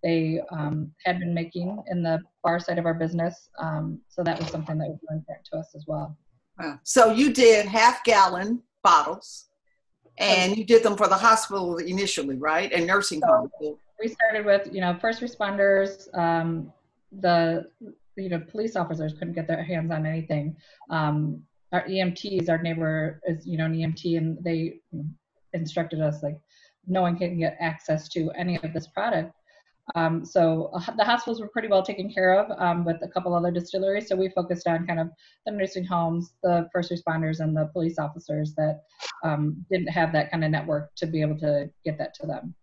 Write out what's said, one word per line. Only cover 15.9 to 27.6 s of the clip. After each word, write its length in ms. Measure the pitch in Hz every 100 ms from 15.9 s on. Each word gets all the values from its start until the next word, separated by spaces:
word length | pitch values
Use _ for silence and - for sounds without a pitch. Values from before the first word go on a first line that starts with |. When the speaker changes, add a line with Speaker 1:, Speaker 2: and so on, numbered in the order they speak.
| 196 - -
Speaker 1:
um, 540 | 170 165 165 165 156 - _ _ _ 196
the, 500 | 185 170 165 165 - _ 220 - _ -
you 140 | 190
know, 100 | 170
police 360 | 160 220 226 220
officers 360 | 165 156 156
couldn't 220 | 151 175
get 120 | 170 160
their 160 | 165
hands 280 | 165 175 165
on 160 | 160 156
anything. 500 | 160 160 151 147 156 _ _ -
Um, 540 | 160 151 151 151 151 - _ _
our 140 | 180 -
E 140 | 190
M 140 | 185
Ts, 340 | 180 208 190 170
our 80 | 165
neighbor 640 | 170 160 160 156 156 156 -
is, 200 | 160 170
you 120 | 160
know, 80 | 160
an 80 |
E 80 | 160
M 100 | 165
T, 240 | 160 180 165
and 260 | 160 160
they 380 | 175 165 165 - _ 165 147 - _ _ _
instructed 480 | 175 160 - 165 160
us, 220 | 151 147
like, 160 | 147 151 _ _ _ _ -
no 160 | 185
one 160 | 180 170
can 200 | 180 175
get 200 | 160 -